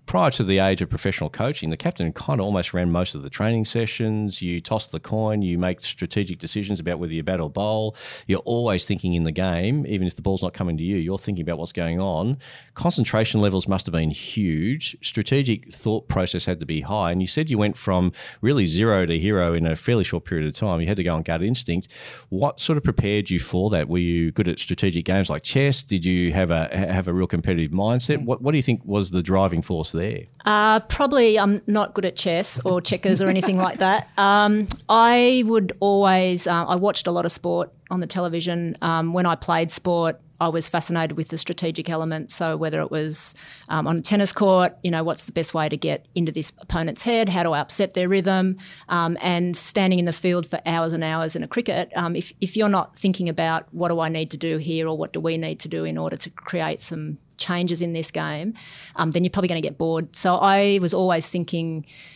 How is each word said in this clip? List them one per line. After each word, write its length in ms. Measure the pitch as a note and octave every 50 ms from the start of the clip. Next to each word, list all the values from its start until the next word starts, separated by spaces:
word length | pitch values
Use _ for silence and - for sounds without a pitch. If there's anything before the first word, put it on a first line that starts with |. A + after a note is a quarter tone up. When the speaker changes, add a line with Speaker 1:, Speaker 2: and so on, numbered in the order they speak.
| _ -
Speaker 1:
Prior 220 | - F#3 F3+ C#3+
to 120 | - - A2
the 160 | F#2 G2 F#2+
age 240 | F#2+ G2 F#2+ E2+ F2+
of 60 | -
professional 420 | - F2+ - G2 F#2+ - F2 F2
coaching, 400 | - - A2 C3+ D3 - - D#2+
the 60 | D#2+ -
captain 340 | - E3+ - - F2 D#2+ -
kind 260 | - - - C#3+ A#2
of 60 | F#2+
almost 300 | G#2 G#2 F#2 E2+ - -
ran 160 | F2+ F2+ F2
most 240 | E2+ F2 F2+ - -
of 80 | D2 C#2
the 60 | C#2
training 360 | - - G#2 A2 A#2 A2+ G#2+
sessions. 760 | - - A#2 A2+ G#2 - - A2+ A2 G#2+ G#2+ G#2+ G2+ F#2 -
You 220 | F#2 F2 F2 E2+
toss 240 | - - A2 G#2+ -
the 140 | - - D#2+
coin, 420 | - - A2 A2 A2 G#2+ G#2+ G#2
you 160 | G2 F2+ E2+ E2+
make 220 | F2+ F#2 F2+ -
strategic 580 | - - - - F#2 E2 - G#2+ G2+ F2 E2+ -
decisions 420 | - D#3+ - G#2+ G2 G2 G2+ E2+
about 200 | D#2 E2+ E2+ D2+
whether 120 | F2 D#2+ D#2+
you 100 | D#2+ D2+
bat 160 | F#2+ F#2 F2
or 100 | D#2+ D2+
bowl. 460 | - G2 G#2 G#2+ A2 A2 A2 G#2+ G#2+ - - - - - - -
You're 120 | F#2+ -
always 440 | - - A2+ A#2+ A#2+ A2+ F#2+ F2+ -
thinking 300 | - G#2 F2 - F#2 F2
in 80 | E2+ E2
the 80 | D#2+
game, 520 | D2+ F2+ F#2 F#2 E2+ E2+ F#2 A2 C3+ D3+ - -
even 180 | G#2+ F#2+ F#2
if 100 | F2 -
the 60 | -
ball's 220 | - G2 G2 F#2 -
not 100 | F2+ -
coming 240 | - F#2+ F2 E2 D#2
to 60 | E2
you, 140 | F2+ G2+ F#2
you're 200 | D#2+ E2+ G2 G2
thinking 240 | - - G2 F2
about 160 | D#2+ E2 E2+ D2
what's 140 | E2 -
going 280 | - F2+ E2+ E2 E2 F2+
on. 380 | F#2+ G2 E2+ D#2 F#2 A#2 C#3 C3 - - - - - - _
Concentration 640 | - - F3 - - A2+ - - A2 A2+ - - G#2+
levels 260 | G#2 G2+ F#2 F#2 - -
must 200 | F#2+ F#2 - -
have 60 | E2
been 180 | E2 D#2+ D#2
huge. 840 | D2 - - - - A2 G2+ F2 D#2 D#2 E2+ G#2+ C#3 D#3+ - - - -
Strategic 720 | - - - A2+ G#2 - C3+ C#3+ C3+ B2 A2 - - - -
thought 340 | - - A2 G#2+ A2 - -
process 380 | - G2 F#2 F2+ - F2 -
had 140 | - F2+ D#2+
to 60 | D#2+
be 160 | C#2 D#2+ D#2
high. 300 | C2 - G2+ G#2+ F#2 E2+
And 100 | F2 F#2
you 60 | F#2 F#2
said 220 | - D3+ D#3+ D#3
you 80 | B2+ G#2
went 200 | G#2 G#2 - -
from 340 | - G#2 F#2 F2+ F#2 F2+ - - - - - -
really 240 | - A#2+ D3 C3 F#2+
zero 400 | E2 D#2 F2+ A2 A2+ G#2 F#2+ F2+
to 120 | D#2+ E2 D#2+
hero 360 | E2 G#2 G#2+ F#2 F2 E2+ E2+
in 120 | E2 E2
a 100 | E2 D#2+
fairly 280 | - - - B2 A2 F#2
short 220 | - - E2+ -
period 220 | - F2 D#2+ D#2 D2+
of 60 | D2
time. 260 | - A2 G#2 F2 E2
You 60 | E2 F2
had 100 | G#2 F#2+
to 60 | E2+
go 120 | F2 E2
on 80 | D#2+ E2
gut 180 | - E2 E2
instinct. 460 | F2+ G#2+ B2+ B2 - - E2+ F2+ - - - - - - - - - _
What 300 | F#2 F#2+ C3 C#3+ - -
sort 180 | - - D#3+ D3
of 60 | -
prepared 460 | - A2+ - - G2+ G#2 G#2 G2+ -
you 100 | F#2+ E2+
for 300 | - - - F2+ F#2+ A2
that? 160 | G#2 E2 D2 -
Were 100 | E2+ F2+
you 340 | F2 F2 E2+ E2+ E2 D#2+
good 160 | - - - -
at 120 | E2 -
strategic 460 | - - F2+ - - G2 E2 E2+ E2
games 240 | - F#2 G2 F#2 -
like 120 | D#2 D2 -
chess? 380 | - - C3+ C#3 C#3 C3+ -
Did 240 | - - G2+ F#2 E2
you 260 | F#2 F2+ F2+ F2 E2+ D#2+
have 180 | F#2+ F#2 E2+
a, 160 | E2+ D#2+ D#2+ - -
have 320 | F#2 F#2+ E2 F#2 F#2 F2+ F2+
a 60 | E2+
real 140 | F#2 F#2 -
competitive 440 | - E2 E2 G2 F#2 E2+ D#2+ D2
mindset? 520 | D#2+ F#2 G2+ A2 A#2+ B2 B2 - D3+ - -
What, 180 | A#2 C3 - B2
what 80 | C#3
do 60 | D#3 D3
you 60 | B2+
think 180 | - A#2 - -
was 240 | - G2+ G#2 G2 F2+
the 140 | F2+ F2+ E2
driving 380 | F2 F#2+ F#2+ G2 F#2+ F2 E2
force 320 | - - F#2 D#2+ D#2 - -
there? 320 | D#2+ F2+ G#2+ A2+ - - - - _ -
Speaker 2:
Uh, 380 | G#3 G#3 G#3 G#3 A3 A3 A3
probably 580 | A3 - - - C#4+ C4+ C#4+ C4+ A#3 A3+ G#3+ G#3+
I'm 220 | G3+ G3+ G3+ G3 - -
not 260 | G#3 G#3+ G#3 - -
good 100 | G#3 F#3
at 140 | F3+ - -
chess 420 | - F3+ E3 E3+ G3 - - - -
or 160 | F#3+ F#3 F3+
checkers 400 | E3+ - G#3 F3+ - G3 F#3 F#3
or 80 | F#3+ F#3+
anything 260 | F#3 F#3+ F#3 G3 F#3+ F#3
like 200 | F#3 F3+ - -
that. 300 | F#3+ F#3+ G3 A3 - - -
<laughs> 40 | - G3
Um, 420 | G3 G3+ G#3 G#3 G#3 G#3+ G#3+ G#3+ F#3 - - - -
I 540 | A3 A3+ A3+ A#3 A#3+ B3 A#3+ B3 C4 B3+ A#3+
would 280 | G#3+ A3+ A3 F#3+ F3 - -
always, 680 | G3 G3+ G3+ G3 G3+ F#3+ F#3 F#3 F#3 F#3 F3+ F3+ - F3
uh, 180 | E3+ E3+ E3+
I 100 | - F3
watched 300 | F3+ F#3+ G#3 - - - F3+
a 40 |
lot 140 | F3 F3 E3+
of 60 | E3+
sport 400 | - - - F3 F3 F3 F3 - - - _ -
on 80 | F3+ F3+
the 80 | E3+ E3
television. 680 | - F#3+ F3+ E3+ E3 E3+ E3 F3 E3+ E3+ E3+ E3 E3 -
Um, 320 | - E3 E3 E3 E3 E3 E3+
when 120 | F3+ F3+
I 100 | F3 E3
played 340 | - - - E3+ E3 E3+ D#3+
sport, 480 | - - - F3+ F3 E3+ E3 E3 - - - - _ _
I 80 | E3+ E3+
was 180 | D#3+ E3+ D#3+ -
fascinated 480 | - E3+ - - E3+ E3 D#3+ D#3 D3
with 140 | D#3+ D#3 -
the 80 | E3 D#3+
strategic 520 | - - E3+ - F3+ E3 D#3+ - D#3 F3
element. 420 | E3 D#3+ D#3+ D#3+ D#3+ D#3 D3+ -
So 260 | - - F3 E3 D#3+ D3+
whether 240 | D#3+ D#3 D#3 D#3
it 80 | D#3 -
was, 440 | - D#3 D#3 D#3 D3+ - - - - - - - - - - -
um, 180 | D#3 D#3+ - D3
on 100 | E3 E3
a 40 |
tennis 320 | - - G#3 G3+ G3+ F#3+ -
court, 400 | - G#3 G3 F#3+ F#3 F3+ F3 - - -
you 80 | F3+
know, 120 | E3+ D#3+ D#3+
what's 220 | E3+ - - - -
the 40 |
best 220 | - F3 D#3+ - -
way 160 | D#3+ D3+ D3+
to 80 | D3+ C#3+
get 300 | - D#3 D3 - - _ _
into 160 | F3 E3+ D#3+
this 200 | D3+ D#3+ D3+ - - _
opponent's 440 | - - - E3 E3 D#3 - - -
head? 260 | A#3+ A#3 A3+ A3+ G3
How 140 | F3+ F#3 E3+
do 80 | E3 D#3
I 60 | D3
upset 340 | C#3 - - - G3+ F#3+ -
their 160 | F#3+ F3+ F3+
rhythm? 480 | G3 F#3+ E3+ G3 F#3+ F#3 F#3 F#3+ F#3 F#3+ - - - - - -
Um, 280 | E3+ F3 E3 E3 E3+ -
and 340 | - F3+ F3 F3 F3+ F3 F3
standing 440 | - - - - G#3 F#3+ F#3 F#3 F3+
in 60 | F3
the 80 | F3 D#3
field 320 | - - F3+ F3 F3 D#3+ -
for 120 | - - -
hours 260 | E3 E3 E3 E3 D#3+ E3
and 100 | E3 D#3+
hours 320 | D#3+ D#3+ E3 E3 D#3+ -
in 80 | E3 D#3+
a 40 | D3
cricket, 440 | - A#3+ A#3 A3 - - F3 - -
um, 200 | E3+ F3 E3 E3+
if, 180 | D#3+ F3 - - -
if 160 | G3 F#3 - G#3+
you're 120 | G#3+ G3+
not 280 | G3+ F#3 - - - -
thinking 320 | - F#3+ F3+ - F3+ E3+
about 380 | D#3 E3+ E3 D#3+ D#3+ E3 - - -
what 160 | E3+ F3 E3+
do 100 | E3+ E3
I 100 | D#3+ D#3+
need 220 | D#3+ D#3+ D#3+ D#3
to 60 | - C#3+
do 200 | E3 E3 D#3+ D#3
here 300 | D3 E3 D#3+ D#3+ D#3+ D#3+
or 100 | D#3+ D3+
what 160 | D#3+ D#3 -
do 60 | D#3+
we 180 | D#3+ E3 E3 E3
need 220 | D#3+ D#3+ D#3+ -
to 60 | - D#3+
do 160 | E3 D#3+ D#3+
in 120 | D#3+ D#3+ D#3+
order 200 | D#3+ D#3+ E3 -
to 120 | - F3
create 500 | - - - - - E3+ D#3+ D#3 D#3 -
some 360 | - - E3+ D#3 D3+ D#3 D3+ - - _ _ -
changes 440 | - - F3+ F3 F3+ F3 F3 E3
in 100 | F3 E3+
this 200 | E3 E3 D#3+ -
game, 420 | - D#3+ D#3 D3+ D3+ D3+ E3+ A3 A3 - - - - - - - -
um, 160 | - E3 D#3+
then 120 | D3 E3+ F3+
you're 60 | F3
probably 180 | - G3+ F#3 F3+
gonna 100 | E3+ E3
get 180 | D#3 D3 C#3+ -
bored. 380 | E3 E3 E3 D#3+ E3 - -
So 200 | - - F#3 F3
I 440 | - - G3 G3 G3 G3+ G3+ G3+ G3
was 120 | F3+ E3 E3
always 340 | F3+ F#3 F#3 F3 E3 D#3 -
thinking 560 | - F3+ E3+ - - E3+ E3 E3 D#3+ D#3 D3+ - - - - - -